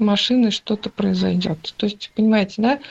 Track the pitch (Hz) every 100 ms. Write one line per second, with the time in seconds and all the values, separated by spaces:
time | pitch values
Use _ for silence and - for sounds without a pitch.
0 | 214 202 - 254 226 202 - 214 208 -
1 | 202 185 190 180 180 156 - - 208 208
2 | - - 220 220 196 - 226 277 -